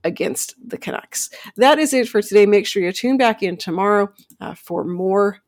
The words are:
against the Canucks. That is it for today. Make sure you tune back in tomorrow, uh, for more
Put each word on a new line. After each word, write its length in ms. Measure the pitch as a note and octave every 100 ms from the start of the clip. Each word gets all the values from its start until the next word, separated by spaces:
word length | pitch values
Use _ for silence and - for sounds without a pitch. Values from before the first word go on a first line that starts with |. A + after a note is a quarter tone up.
against 520 | F3 - F3+ - - - -
the 100 | -
Canucks. 520 | - - - - - - - -
That 220 | B3+ D4+
is 140 | D#4
it 160 | C4 A#3+
for 140 | G#3
today. 220 | G#3 G3+
Make 220 | G3+ G#3 A3
sure 160 | G#3
you 80 | F3+
tune 260 | F#3+ B3 C4+
back 240 | A#3+ A3
in 160 | F#3+ F3
tomorrow, 560 | - E3+ G3+ G#3 G3+ _ _ _
uh, 140 | F#3
for 280 | - - F3
more 560 | F3+ F3+ F#3+ G3 G3+ G3